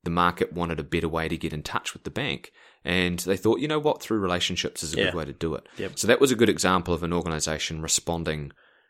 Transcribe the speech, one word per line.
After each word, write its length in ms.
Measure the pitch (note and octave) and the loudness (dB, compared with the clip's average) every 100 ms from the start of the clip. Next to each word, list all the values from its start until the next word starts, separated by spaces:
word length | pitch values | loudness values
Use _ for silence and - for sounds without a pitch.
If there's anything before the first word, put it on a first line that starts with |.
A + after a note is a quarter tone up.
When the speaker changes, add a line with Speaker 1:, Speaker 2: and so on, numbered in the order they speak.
Speaker 1:
the 80 | F2 | -2
market 420 | F2 F2 F2 - | 2 2 2 -2
wanted 280 | E2+ E2+ D#2+ | -2 -4 -4
a 40 | |
better 240 | C#2+ E2+ D#2+ | -2 -2 0
way 200 | E2 E2 | -2 -2
to 80 | E2 | -4
get 160 | E2 | -4
in 100 | D2+ | -6
touch 300 | - - - | -6 -6 -6
with 120 | - | -10
the 60 | - | -8
bank. 400 | - C3+ C#2 - - - _ | -6 -4 -6 -8 -20 -20 _
And 340 | - F2+ F2+ F2 | -2 2 2 0
they 160 | F2+ F#2+ | 0 2
thought, 240 | A2 B2 | 2 2
"You 80 | D3 | 0
know 100 | D#3 | 0
what, 220 | D3+ - | 0 -2
through 180 | - A2 | -2 0
relationships 640 | F#2+ F2+ - F2+ - - | 2 0 0 -2 -4 -6
is 120 | D#2+ | -4
a 20 | - | 0
Speaker 2:
Yeah. 80 | |
Speaker 1:
good 100 | F#2+ | 0
way 100 | E2+ C#2+ | 0 -6
to 60 | |
do 220 | - E2 | -4 -4
it." 140 | D2 - - | -4 -8 -10
Speaker 2:
Yep. 220 | F#2+ - | -10 -2
Speaker 1:
So 80 | G2 | 2
that 120 | B2 | 6
was 120 | C3+ | 6
a 40 | A2+ | 6
good 120 | G#2+ | 4
example 460 | - F#2 F#2 E2+ | 6 2 2 2
of 80 | E2 | -2
an 80 | E2 | 0
organization 680 | F2 E2 D#2 D#2+ D#2 - D#2+ | 0 0 -2 -2 -2 -4 -6
responding 680 | D#2+ - - E2+ D#2+ D#2 C#2+ - _ _ | -2 -2 0 -2 -2 -4 -8 -14 _ _